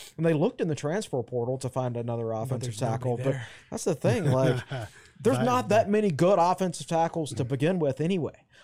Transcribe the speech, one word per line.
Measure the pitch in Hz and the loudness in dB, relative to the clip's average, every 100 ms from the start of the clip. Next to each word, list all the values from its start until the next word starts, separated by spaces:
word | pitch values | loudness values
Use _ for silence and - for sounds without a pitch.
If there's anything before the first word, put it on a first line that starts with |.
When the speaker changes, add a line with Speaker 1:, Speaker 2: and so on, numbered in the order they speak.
| - - | -16 -2
Speaker 1:
and | 165 | 0
they | |
looked | 156 175 - | 2 0 0
in | 185 | -4
the | 143 | -2
transfer | 147 190 202 135 | -2 -4 -4 -6
portal | 113 123 117 131 | -4 -4 -2 -4
to | 127 | -4
find | 135 127 120 | -4 -4 -4
another | 120 117 113 | -4 -4 -4
Speaker 2:
But | 110 | -4
Speaker 1:
offensive | 127 120 | -4 -4
Speaker 2:
there's | 123 107 | -6 -4
nobody | 117 113 | -4 -2
Speaker 1:
tackle, | 127 117 | -2 -2
but | 135 | -2
Speaker 2:
there. | 131 113 - - | -4 -8 -16 -12
Speaker 1:
that's | - | -6
the | - 160 | -2 0
thing. | 180 233 147 | 0 2 2
Like, | 127 131 123 - 131 107 | 4 2 0 -4 -8 -10
Speaker 3:
<laughs> | - - - | -14 -20 -2
Speaker 1:
there's | 220 254 | 0 2
Speaker 3:
Right. | 247 | 2
Speaker 1:
not | 247 240 | 2 4
that | 208 196 | 2 4
many | 208 208 | 2 2
good | 135 175 196 | 4 4 6
offensive | 170 180 185 - - | 4 2 -2 -4 -4
tackles | 165 165 170 147 - | 0 0 -2 -6 -4
to | 120 | -4
begin | 131 147 185 | 0 0 2
with | 147 131 | 0 0
anyway. | 165 196 131 - _ - | 0 0 -2 -8 _ -20